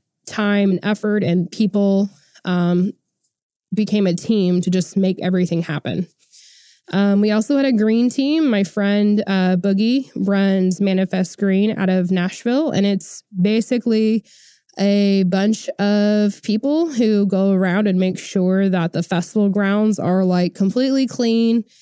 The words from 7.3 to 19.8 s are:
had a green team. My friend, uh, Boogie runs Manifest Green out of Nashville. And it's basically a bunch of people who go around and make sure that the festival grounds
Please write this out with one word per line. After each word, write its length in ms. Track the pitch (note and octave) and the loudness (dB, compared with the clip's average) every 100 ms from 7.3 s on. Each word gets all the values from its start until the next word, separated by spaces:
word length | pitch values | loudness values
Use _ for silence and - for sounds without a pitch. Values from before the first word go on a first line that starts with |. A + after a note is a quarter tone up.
| G#3+ G#3+ C#4+ | 0 0 0
had 120 | C4+ | 2
a 40 | |
green 380 | A3 A3 A3+ B3 | 2 2 2 0
team. 400 | B3+ C#4 D#4+ D4+ | 0 0 0 2
My 140 | G#3 | 0
friend, 600 | G3 - G3+ G3+ G#3 G#3 G3+ | -2 -2 0 2 2 0 0
uh, 300 | F#3+ F#3 F#3 | 0 2 2
Boogie 520 | G3+ G3 A3 C4+ C4 - | 0 0 0 0 -2 -6
runs 640 | F#3+ G3 G3 G3 F#3 F3+ | -2 0 2 2 0 0
Manifest 560 | G3 F#3 F#3+ F#3 F#3 - | 0 0 0 -2 -4 -2
Green 400 | G3 F#3+ G#3+ - | 0 2 0 0
out 120 | F#3+ | 0
of 200 | F#3 F3+ | 0 0
Nashville. 640 | F#3 F3+ - A#3+ C4 D#4 | 0 -2 -4 -2 0 0
And 160 | - G3+ | 0 0
it's 360 | G3 - - - F#3+ | -2 -6 -18 -10 -2
basically 840 | G3 A3 - B3 A#3 A3 A3 A3 - - - _ _ - | 0 0 0 -2 0 0 2 0 -4 -20 -20 _ _ -2
a 440 | G3+ G3+ G3+ G3 | 0 2 2 2
bunch 460 | F#3 F#3+ G#3 A3 - - | 2 0 0 -2 -4 -4
of 600 | G3+ G#3 G#3 G#3 G#3 G3+ | 0 2 2 2 0 -2
people 460 | - G#3+ C#4 D4+ E4+ | -4 -2 0 0 -2
who 400 | B3 A3 G#3 G3+ | 0 2 2 2
go 240 | F#3+ G3 | 2 2
around 360 | F#3+ F#3+ F#3 G#3 | 2 0 0 0
and 120 | F#3 | 0
make 180 | F#3 F#3 | 0 -4
sure 520 | - G3 F3+ F#3+ G3 | -4 -2 0 2 2
that 240 | F3+ E3 | 0 -2
the 100 | - | -4
festival 460 | E3+ E3+ - A3 G3+ | -4 -4 -2 0 0
grounds 500 | F#3+ G3 G#3 | 0 0 0